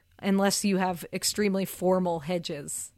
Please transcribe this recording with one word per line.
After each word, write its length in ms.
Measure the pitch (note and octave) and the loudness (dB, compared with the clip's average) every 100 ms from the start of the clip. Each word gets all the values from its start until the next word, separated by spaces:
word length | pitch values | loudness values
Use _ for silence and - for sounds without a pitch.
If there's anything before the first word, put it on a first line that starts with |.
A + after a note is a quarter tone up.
| _ - | _ -6
unless 440 | G3 G3 G3 - | 0 4 4 2
you 140 | G#3 F#3+ | 2 2
have 280 | F#3 F3 - | 2 -2 -6
extremely 540 | F#3 - - G#3 F#3+ F#3 | -4 -2 0 0 0 -2
formal 560 | - F#3 F#3 F3+ E3 | -2 2 2 2 -2
hedges, 720 | D3 F3+ D#3+ D3 D3+ - - | -2 -4 -4 -10 -10 -10 -12